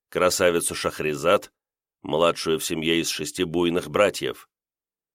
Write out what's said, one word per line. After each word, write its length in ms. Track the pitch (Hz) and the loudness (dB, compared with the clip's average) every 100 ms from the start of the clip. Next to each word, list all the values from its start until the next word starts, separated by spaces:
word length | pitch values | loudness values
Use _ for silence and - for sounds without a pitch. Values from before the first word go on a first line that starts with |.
| _ | _
красавицу 640 | - 90 - 90 85 - 85 | 0 2 4 2 2 0 -4
Шахризад, 800 | 87 - 76 73 80 101 - _ _ _ _ _ | -4 -4 -4 0 2 2 0 _ _ _ _ _
младшую 580 | - 76 85 73 82 78 | -2 2 2 2 -2 -2
в 60 | - | -2
семье 340 | 82 80 82 | -2 0 0
из 80 | 78 | 0
шести 380 | - 78 - 85 | -4 -6 -4 -2
буйных 440 | 82 87 87 76 | 0 0 0 0
братьев? 600 | 87 101 - 65 - - _ _ _ _ _ _ | 2 2 0 -6 -8 -16 _ _ _ _ _ _